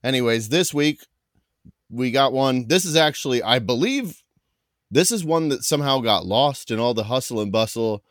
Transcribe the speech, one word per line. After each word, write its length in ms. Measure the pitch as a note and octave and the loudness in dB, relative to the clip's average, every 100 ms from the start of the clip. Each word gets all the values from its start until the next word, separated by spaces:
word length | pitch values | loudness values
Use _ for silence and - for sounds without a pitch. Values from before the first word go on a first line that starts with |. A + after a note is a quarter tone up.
Anyways, 460 | B2+ C3 A#2+ A2+ G#2+ | -2 0 0 0 0
this 240 | D#3+ E3+ | -2 0
week 280 | D3 D3+ D3 - _ _ _ _ _ - _ _ | 0 -2 -2 -16 _ _ _ _ _ -20 _ _
we 220 | A#2 B2+ | -6 -2
got 200 | B2+ C3+ | 2 4
one. 360 | C3 C3+ B2+ A#2 | 4 4 0 2
This 180 | F3+ | 0
is 100 | F3+ | 2
actually, 480 | D#3 D#3 - C#3+ B2 | 2 2 0 -2 -2
I 160 | A2 B2+ | 2 0
believe, 640 | G#2 B2 G#3 C#4 G#3 - _ _ _ _ _ _ _ | 2 0 0 -2 -6 -14 _ _ _ _ _ _ _
this 220 | B2 F3+ | 2 2
is 140 | A3+ | -2
one 240 | D#3+ E3 D#3 | -2 0 0
that 140 | C3+ | -2
somehow 340 | - D3 C#3+ C3+ | -2 -2 0 0
got 260 | A2+ G2 | 2 0
lost 460 | F2+ A2 C#3+ C3+ - | 2 2 2 -2 -6
in 80 | A2+ | -2
all 140 | A#2+ | 0
the 120 | A2+ | 0
hustle 360 | G#2+ B2+ - A#2 | -2 -4 -4 -4
and 100 | G#2 | 0
bustle. 520 | A2 A2 A#2 A2+ G#2 _ | 0 0 -2 -4 -4 _